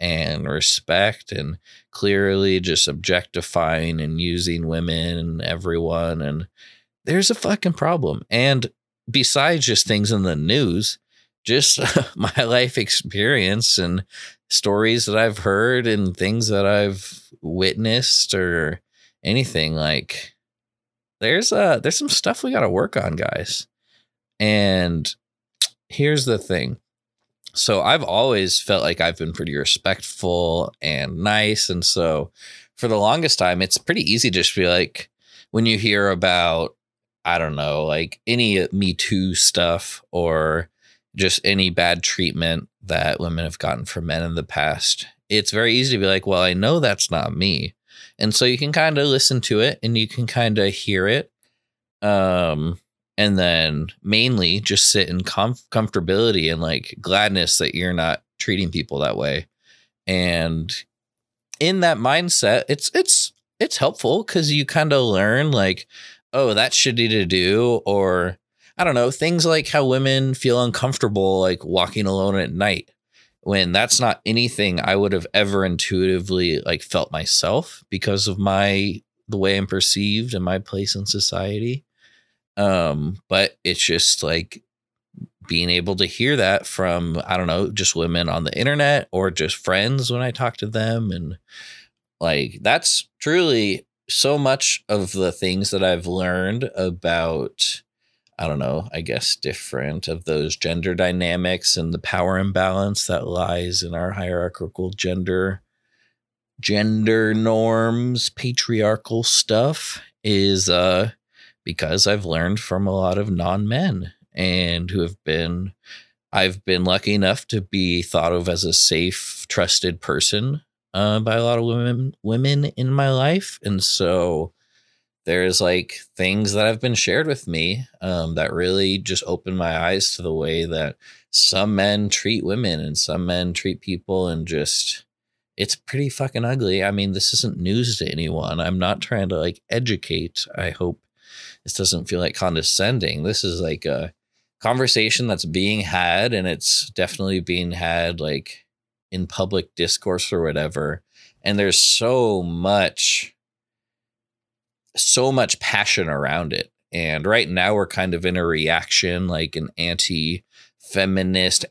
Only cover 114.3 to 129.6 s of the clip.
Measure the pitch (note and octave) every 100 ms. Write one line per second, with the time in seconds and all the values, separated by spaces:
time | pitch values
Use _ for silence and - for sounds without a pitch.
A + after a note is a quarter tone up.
114.3 | - F#2 F2+ F2 E2+ F2+ G2 E2+ G2 D2+
115.3 | D#2 E2+ F2 F#2+ - - - - _ _
116.3 | G2+ F#2+ G2 - F#2 F2+ F#2+ G#2 G#2 F#2+
117.3 | A2 - G#2+ F#2 G2 F#2 F2 E2+ D#2+ E2+
118.3 | F2 F2 F2 F2 D#2+ - E2 F2+ - -
119.3 | - - - F2 - F2+ E2+ - C#2+ -
120.3 | G#2 B2+ D3 - _ _ F#2 G#2 G#2+ A2
121.3 | A2+ A#2 A#2 A#2 A#2 A#2+ A#2+ C3 - G#2
122.3 | A#2 C#3 C#3+ C#3+ - B2+ C#3 C#3 C3 C#3
123.3 | F#3 G3 - - F#2+ - - F2+ F2+ F2
124.3 | D#2 E2+ - _ _ _ _ _ _ -
125.3 | F2+ F#2 F2+ F2+ F2+ - - - - F#2
126.3 | G2+ G#2 G2+ G#2+ A2+ B2+ A#2 - A2 D#3
127.3 | C3+ - D#2+ E2+ A2+ C3 _ F#2 F2 E2
128.3 | D#2 D#2 D#2+ F2+ G2 G2 G2 E2+ F#2 -
129.3 | F2+ F#2+ F#2